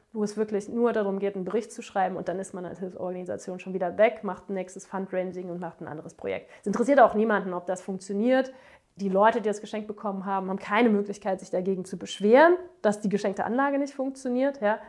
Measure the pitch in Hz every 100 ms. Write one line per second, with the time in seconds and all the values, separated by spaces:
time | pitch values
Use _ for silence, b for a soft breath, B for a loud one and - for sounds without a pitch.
0 | b 226 208 214 214 208 208 233 233 226
1 | 202 196 196 196 180 208 220 - - 202
2 | 185 180 170 180 190 185 180 170 185 180
3 | 180 180 180 202 - 180 185 185 180 180
4 | 220 226 208 202 - 196 185 190 - 196
5 | 190 190 185 180 180 175 170 - 156 156
6 | 165 - - 92 - b - 208 240 277
7 | 233 220 226 202 185 180 175 185 - 190
8 | - 202 233 262 262 - b b _ -
9 | 196 185 220 226 208 208 202 214 214 208
10 | 220 196 190 196 185 196 - 208 240 202
11 | 208 202 208 190 - 180 185 190 180 180
12 | 196 - 202 247 330 359 - - 208 208
13 | 208 196 208 196 - 233 277 277 277 277
14 | 269 269 262 247 269 277 208 214